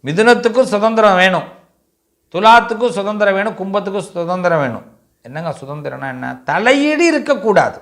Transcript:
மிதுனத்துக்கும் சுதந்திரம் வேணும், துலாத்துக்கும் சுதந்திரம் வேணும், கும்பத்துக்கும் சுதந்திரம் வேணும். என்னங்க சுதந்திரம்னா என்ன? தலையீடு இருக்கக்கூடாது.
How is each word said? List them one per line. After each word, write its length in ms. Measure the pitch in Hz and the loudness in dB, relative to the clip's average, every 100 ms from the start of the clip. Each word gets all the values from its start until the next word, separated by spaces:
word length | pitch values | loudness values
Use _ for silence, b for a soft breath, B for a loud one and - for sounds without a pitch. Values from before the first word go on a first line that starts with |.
மிதுனத்துக்கும் 640 | 135 165 226 240 240 226 262 | -4 0 4 4 2 0 0
சுதந்திரம் 460 | 208 220 226 214 185 | 0 0 4 4 4
வேணும், 260 | 185 175 - - _ _ _ _ _ _ _ | 4 2 -4 -20 _ _ _ _ _ _ _
துலாத்துக்கும் 640 | 170 220 233 233 220 240 196 | 2 6 6 4 -2 -2 -2
சுதந்திரம் 400 | 196 214 202 196 | -4 0 0 2
வேணும், 180 | 214 185 | -2 -6
கும்பத்துக்கும் 520 | 190 202 190 196 170 | -4 -4 -4 -6 -8
சுதந்திரம் 540 | 175 170 185 180 160 | -8 -4 -2 0 0
வேணும். 220 | 135 107 - _ _ _ | -2 -6 -14 _ _ _
என்னங்க 260 | 113 147 165 | -16 -10 -10
சுதந்திரம்னா 560 | 139 135 151 143 131 135 | -10 -12 -10 -10 -10 -12
என்ன? 180 | 127 127 127 | -10 -10 -10
தலையீடு 600 | - 160 226 277 294 302 339 | -4 0 2 2 0 0 0
இருக்கக்கூடாது. 720 | 302 240 247 220 185 120 - | 0 -2 -2 2 2 0 -4